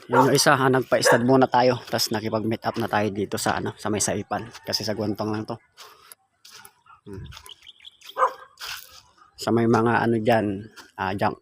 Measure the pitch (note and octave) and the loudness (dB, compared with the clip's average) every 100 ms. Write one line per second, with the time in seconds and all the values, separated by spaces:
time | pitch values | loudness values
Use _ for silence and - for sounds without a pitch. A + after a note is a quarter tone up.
0 | - B2 C3 C#3 - C#3 C3+ C3 B2 A#2+ | 0 4 6 4 4 4 4 2 2 2
1 | A#2+ A#2+ B2 C3+ B2+ B2 B2+ A#2+ - A2+ | 4 4 4 4 6 4 4 2 -2 -4
2 | - A2 G#2+ A2 G#2+ A2 A#2 A2+ A2 G#2+ | -2 -4 -2 -4 -2 -4 -4 -4 -2 0
3 | G#2+ G2+ F#2+ G#2+ - G2 G2+ - G#2 G#2 | -2 -2 -6 -4 -2 -2 -4 -8 -6 -4
4 | - F#2+ G2+ G2+ A2+ - - G#2 G#2 G#2 | -2 -4 -6 -8 -8 -14 -8 -6 -6 -4
5 | G#2+ G2+ G#2+ G#2+ A2 A#2 _ _ - - | -4 -4 -4 -6 -8 -12 _ _ -20 -20
6 | - - _ _ - - - _ _ - | -20 -20 _ _ -20 -20 -20 _ _ -20
7 | - G2 - - - - - - - _ | -16 -16 -14 -18 -20 -20 -20 -20 -20 _
8 | - - C5 - - _ - - - - | -16 -2 -2 -4 -20 _ -14 -14 -16 -20
9 | _ _ _ _ - A2+ A#2 A#2 A2+ A2 | _ _ _ _ -2 0 2 2 2 2
10 | A#2 A2+ G#2+ A2+ G#2 G2 A2 - - - | 0 0 2 2 0 -6 -10 -20 -20 -6
11 | F#2+ G2 G#2 - | -6 -2 -4 -4